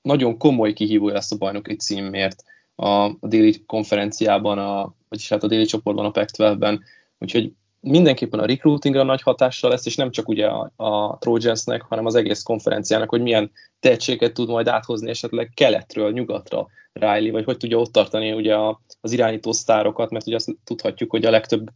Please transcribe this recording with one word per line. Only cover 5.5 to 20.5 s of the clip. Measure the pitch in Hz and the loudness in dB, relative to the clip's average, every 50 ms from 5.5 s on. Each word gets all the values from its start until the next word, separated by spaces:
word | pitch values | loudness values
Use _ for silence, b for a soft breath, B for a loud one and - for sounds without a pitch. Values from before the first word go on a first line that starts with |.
| 113 110 113 | 2 2 2
csoportban, | 107 - 110 - 107 104 104 104 | 2 0 -4 -4 -4 -4 -2 -4
a | 104 | -2
Pac-twelve-ben. | - 117 113 - - - 107 107 104 98 104 104 104 - b b b b b b b | -2 -2 -2 -2 0 2 2 2 2 2 0 0 -2 -2 b b b b b b b
Úgyhogy | _ - 147 - 120 113 - _ _ _ _ _ _ | _ -10 -2 -2 -2 -2 -2 _ _ _ _ _ _
mindenképpen | - 139 139 170 180 151 131 - 123 110 - 110 | -2 2 4 6 6 6 4 2 -2 -4 -2 -2
a | 107 | 0
recruitingra | 110 131 131 - 156 147 143 - 143 135 143 135 | 0 -2 2 2 2 2 2 0 0 2 2 2
nagy | 131 135 131 | 2 0 0
hatással | - 135 123 - 131 127 123 - - 127 | 2 0 2 2 2 0 0 0 0 0
lesz, | 123 120 - | 0 0 -2
és | 120 - | -6 -4
nem | - 139 127 | -4 -4 -4
csak | 127 - 110 | -4 -6 -4
ugye | - 110 104 107 | -2 -2 0 0
a, | 107 110 110 107 - _ | 0 -2 -2 -8 -10 _
a | - 110 110 107 104 104 101 - | -6 -4 -2 0 0 -2 -4 -6
Trojansnek, | - - 120 117 117 113 120 113 113 - 120 120 117 | -4 0 0 0 2 2 0 0 0 -4 -4 -6 -6
hanem | - _ 113 110 113 | -4 _ -6 -2 -2
az | 113 113 | 2 2
egész | 117 107 104 104 - - | 2 2 2 -2 -4 -2
konferenciának, | - 117 107 - - 104 104 101 - 107 110 110 110 | -4 -4 -2 -2 -2 -2 -2 -2 0 0 0 0 0
hogy | - 120 | 0 0
milyen | 120 120 117 110 104 104 b b b b b _ | 0 2 2 0 0 -2 b b b b b _
tehetséget | - 131 123 120 - - 127 - 117 117 113 | 2 2 2 2 0 -4 0 0 0 -2 0
tud | - 123 113 | -2 -4 -2
majd | 120 113 117 | -2 -2 0
áthozni | 120 120 110 113 - 120 107 113 113 | 0 0 -2 -2 -4 -6 -6 -6 -8
esetleg | 117 - - 117 - 117 120 117 _ | -8 -8 -8 -6 -6 -6 -6 -6 _
keletről, | - 160 117 107 - - _ - 110 107 104 | 2 4 4 4 0 -4 _ -4 -2 -2 -2
nyugatra | 110 123 123 113 104 101 - - - - - b b b b b _ | -2 -4 -4 -4 -6 -8 -6 -6 -6 -6 -6 b b b b b _
Riley, | 107 107 107 104 107 110 110 | -2 0 2 2 2 0 -2
vagy | 110 113 110 | -2 -4 -2
hogy | 120 123 | -4 -4
tudja | - - 117 117 | -4 -2 0 0
ott | 117 117 113 | 0 0 2
tartani | - - - - - 110 110 110 | 2 0 2 2 -2 -4 -2 -2
ugye | 110 110 107 107 107 | -4 -2 0 2 2
a, | 107 107 110 107 _ _ _ - _ | 2 2 0 -2 _ _ _ -20 _
az | - 110 | -6 -4
irányító | 117 120 117 110 110 107 - 113 | 0 0 0 0 0 -4 -4 -4
sztárokat, | 113 - - - 113 107 107 107 107 - 117 - | -4 -2 0 2 2 2 2 0 0 -2 -4 -4
mert | 117 110 - | -4 -8 -6
ugye | 113 117 | -4 -4
azt | 117 - - | -4 -4 -6